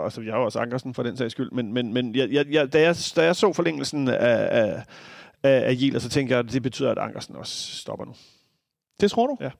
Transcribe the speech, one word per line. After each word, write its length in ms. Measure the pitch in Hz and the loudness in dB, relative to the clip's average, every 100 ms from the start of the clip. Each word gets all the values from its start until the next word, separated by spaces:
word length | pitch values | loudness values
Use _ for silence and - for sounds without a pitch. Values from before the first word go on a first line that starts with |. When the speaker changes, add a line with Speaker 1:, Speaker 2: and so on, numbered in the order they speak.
Speaker 1:
altså, 180 | 87 - | -4 -6
vi 60 | 110 | -6
har 80 | 110 | -2
jo 60 | |
også 160 | 117 113 | -2 -2
Ankersen 340 | 117 127 131 | -2 -4 -6
for 100 | 123 | -6
den 140 | 120 117 | -6 -4
sags 140 | 117 | -6
skyld. 200 | - 127 | -4 -4
Men, 220 | 127 113 | -4 -2
men, 200 | 123 120 | -2 -2
men 220 | 123 123 113 | -2 0 0
jeg, 140 | 123 | 2
jeg, 140 | 143 147 | 0 2
jeg, 220 | 151 139 | 2 4
da 80 | 151 | 4
jeg, 140 | 165 170 - - | 4 2 0 2
da 80 | |
jeg 120 | 165 165 | 2 4
så 180 | 208 | 2
forlængelsen 540 | 165 170 156 131 147 131 | 2 -2 -2 -4 -2 0
af, 80 | 110 120 113 95 | 4 4 4 2
af, 320 | 120 104 - - - - - - _ | 2 2 -2 -10 -18 -20 -20 -20 _
af, 260 | 135 131 - | 4 4 4
af 80 | 127 | 2
Jelert, 200 | 135 123 | 2 0
så 80 | 123 | -2
tænker 260 | 139 131 123 | -2 2 0
jeg, 100 | 120 | 0
at 80 | |
det 100 | 127 | -2
betyder, 280 | 123 117 131 | -4 -2 -2
at 60 | 110 | -2
Ankersen 380 | 104 - - - | -4 -8 -12 -12
også 420 | - - - - | -12 -10 -10 -12
stopper 280 | - - - | -10 -10 -12
nu. 80 | 120 - _ _ _ _ _ _ _ | -16 -20 _ _ _ _ _ _ _
Speaker 2:
Det 100 | 202 | 2
tror 160 | 226 254 | 2 0
du? 100 | 269 | -2
Speaker 1:
Ja. 80 | 131 | -8